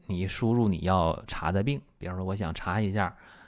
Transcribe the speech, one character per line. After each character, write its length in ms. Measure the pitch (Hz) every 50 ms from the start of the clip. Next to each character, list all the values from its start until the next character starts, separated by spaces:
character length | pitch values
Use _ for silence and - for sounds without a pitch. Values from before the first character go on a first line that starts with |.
| -
你 220 | - 98 87 92 92
输 240 | - - 120 113 120
入 160 | 120 117 104
你 120 | 92 78
要 380 | 82 90 92 92 85 82 - - -
查 240 | - - - - 80
的 120 | 92 95 101
病， 180 | 135 143 139 - _ _
比 100 | - -
方 80 | 90 90
说 100 | 92 92
我 100 | 92 98
想 160 | 98 101 80 82
查 260 | - - 90 90 107
一 140 | 107 98 95
下， 240 | 107 95 90 - - - - - - -